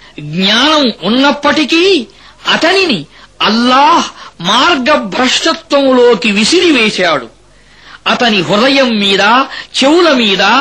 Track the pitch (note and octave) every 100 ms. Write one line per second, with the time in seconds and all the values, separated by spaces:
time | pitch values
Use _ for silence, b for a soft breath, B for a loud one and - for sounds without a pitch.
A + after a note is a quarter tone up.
0 | b b D3 E3+ G3 A3+ D4 D4+ B3 -
1 | F3+ B3+ C#4+ C#4+ C#4+ D#4 C4+ E4 F#4+ E4
2 | A3 B B B - G#3 D#4 G4 F4 F3+
3 | C#3+ B B - F3 A3+ B3 C4 D4 E4+
4 | - B B - F3 A#3 E4 D4 B3 C#4+
5 | G#3+ A3 B3+ - E4 E4 - C#4+ C4+ B3+
6 | A#3+ A#3 A3 G3+ A3 F4 F4 B3+ G#3+ -
7 | F3 C#3+ A2+ _ _ B B B B B
8 | F#3+ A3+ A#3+ G3+ D3+ G#3 C4+ C#4 C4 G#3+
9 | G3+ F#3+ G3+ B3+ D4 B B - C4+ E4+
10 | E4 C4 G#3+ F#3+ G3+ B3+